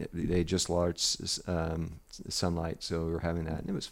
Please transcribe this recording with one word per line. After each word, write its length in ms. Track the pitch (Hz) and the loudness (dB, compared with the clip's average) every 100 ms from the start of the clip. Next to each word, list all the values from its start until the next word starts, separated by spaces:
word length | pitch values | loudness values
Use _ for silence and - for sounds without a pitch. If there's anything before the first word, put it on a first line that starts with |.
| - | -6
they 300 | 85 78 90 | -2 2 4
just 240 | 85 92 - | 4 2 4
launched 540 | 87 87 87 - - | 4 2 2 0 0
s-, 180 | 87 - - | -2 -4 0
um, 520 | 85 82 80 80 80 - | 0 2 0 -4 -6 -16
s-, 240 | - - | -16 -6
Sunlight, 480 | - 90 85 82 - | -2 0 0 -2 -4
so 240 | - 85 82 | -4 -2 0
we 60 | |
were 80 | 82 | 0
having 240 | 85 85 80 | 0 0 -2
that, 140 | 80 | -2
and 100 | - | -2
it 40 | |
was, 180 | 196 - | -4 -6